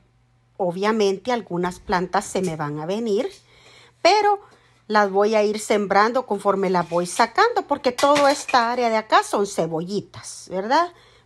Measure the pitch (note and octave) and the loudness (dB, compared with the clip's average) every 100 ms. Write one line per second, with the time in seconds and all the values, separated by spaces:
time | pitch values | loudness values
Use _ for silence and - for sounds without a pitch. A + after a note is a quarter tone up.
0 | _ _ _ _ _ - F#3 F3 G#3 A3+ | _ _ _ _ _ -6 -4 -2 -2 0
1 | G3+ F#3+ B3 A#3+ F#3 F3 F3+ - - F#3 | 0 0 -4 -4 -4 -4 -4 -6 -4 -4
2 | F3+ F#3+ G#3 G3+ F3+ D#3+ D3 D3+ D#3+ G#3 | -2 -4 -4 -4 -4 -4 -6 -6 -6 -4
3 | A#3 G3+ F#4+ - _ _ - - - _ | -2 -2 -4 -8 _ _ -20 -20 -20 _
4 | E4+ G#4 G#4 G4+ - _ _ _ - G#3+ | 2 4 4 0 -4 _ _ _ -2 2
5 | G3+ F#3+ G#3 A3 G#3 G#3+ - G#3+ G3 G3 | 2 2 2 4 2 0 -2 0 2 2
6 | A3 B3 B3 G3+ G3+ F#3+ F#3+ F#3 E3 E3+ | 2 0 -2 -2 0 0 0 0 0 -2
7 | F3+ - A#3 - A4+ A4+ - C#4+ B3+ B3 | -2 0 0 2 0 0 -4 -2 -2 0
8 | C#4 D4 C#4 C#4+ - C4 A#3 B3 A#3+ A3 | 2 4 4 2 0 0 2 0 0 -2
9 | G#3+ F4 G#4 B3 G3+ - E3 D#3+ F3 G3+ | 2 2 2 -2 -2 -2 -4 -4 -6 -8
10 | - - - - - F3+ G#3+ C#4+ E4+ - | -8 -14 -18 -18 -10 -8 0 0 0 -4
11 | _ _ | _ _